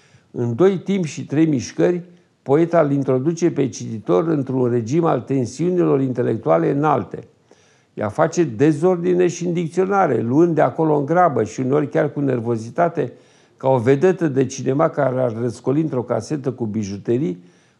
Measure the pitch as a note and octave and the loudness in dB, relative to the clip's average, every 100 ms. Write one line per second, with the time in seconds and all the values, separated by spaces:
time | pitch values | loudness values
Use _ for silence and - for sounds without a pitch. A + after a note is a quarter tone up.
0 | _ _ _ B2+ A#2+ A#2 F#3 F#3+ - G3 | _ _ _ -6 -4 2 2 2 -2 -2
1 | D#3 - B2+ C#3+ D#3+ C3+ G#2+ - F3 F3+ | -2 -8 -4 0 2 0 -4 0 0 0
2 | F3 - _ _ - D3 E3 E3+ D3 C#3+ | -6 -20 _ _ 0 2 4 2 2 0
3 | C#3 C3 D3 E3 E3+ - C3+ - A#2+ A2+ | 0 0 0 0 0 0 -2 -4 -10 -8
4 | - F3+ E3 D3+ B2+ C3 B2 A#2+ A2 D#3+ | 0 0 2 -2 -2 0 0 0 0 0
5 | E3 C#3 - C3+ A2+ - E3+ F3+ D#3+ C#3+ | 2 0 0 -2 -2 -2 -2 2 2 2
6 | C3+ B2 B2 A2+ D3+ E3 D#3+ C#3+ D3+ C3+ | 0 -2 -2 -2 0 2 2 0 0 -2
7 | - - - _ _ _ _ _ _ - | -6 -12 -16 _ _ _ _ _ _ -8
8 | G#2+ B2 D#3+ E3+ D#3 A2 D3 C#3+ F3+ F3+ | -6 -2 -2 0 -2 2 2 2 0 0
9 | F3 F3+ F3+ F3 F3 E3+ E3 F3+ F#3 G3+ | 0 0 0 -2 -4 -4 -2 -2 0 2
10 | E3+ A#2 A#2 C#3 F3 D3+ C3+ D3 D#3+ D3 | 2 0 2 2 4 4 0 2 0 0
11 | C#3 E3+ F3 B2+ G#2+ - B2+ C#3+ C#3+ D#3+ | 2 2 4 2 -2 -4 0 0 0 0
12 | D3+ - C#3 B2+ A2+ A#2 A2+ - E3+ D#3+ | -2 -2 -2 -2 -2 -4 -4 0 0 0
13 | B2 - _ _ _ _ C3+ C3 A#2 C#3+ | -6 -10 _ _ _ _ 0 2 4 4
14 | F#3 F3+ C3+ C3 C3 - C3 C#3 D#3+ D#3 | 4 2 0 0 0 -2 -2 0 0 0
15 | C3+ B2+ B2+ A2 B2 A2 - C#3+ D#3 B2+ | 0 0 -2 -2 -4 -4 -2 0 0 -4
16 | A2 A#2+ - D3+ C3 - A2+ G#2+ G2 G2 | -2 -4 -4 -6 -6 -4 -4 -4 -6 -6
17 | - A#2+ E3+ F3 - _ _ | -2 -2 -2 -6 -14 _ _